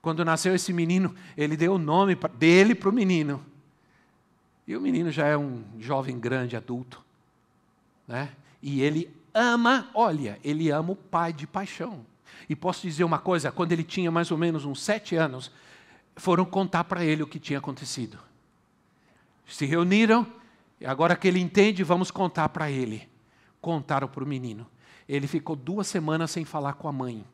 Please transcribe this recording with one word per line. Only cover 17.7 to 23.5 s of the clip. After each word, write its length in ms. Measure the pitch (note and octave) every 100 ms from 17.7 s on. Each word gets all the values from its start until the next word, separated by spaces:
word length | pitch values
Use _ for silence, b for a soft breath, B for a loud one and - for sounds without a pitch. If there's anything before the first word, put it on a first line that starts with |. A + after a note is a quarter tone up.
| C3 C3+ - A2+ - - _ _ _ _ _ _ b b b b _ -
Se 200 | - C#3+
reuniram, 600 | E3 F3 G#3 A3+ A3+ A#3 B B B B _
e 60 | -
agora 300 | C3+ E3 F3
que 100 | F#3+
ele 140 | F3+
entende, 420 | F3+ G3+ G#3 F#3
vamos 280 | D#3+ F3+ F#3
contar 380 | - F#3 E3+ D3+
pra 200 | - D#3
ele. 380 | C3+ A#2+ G#2+ - _ b b b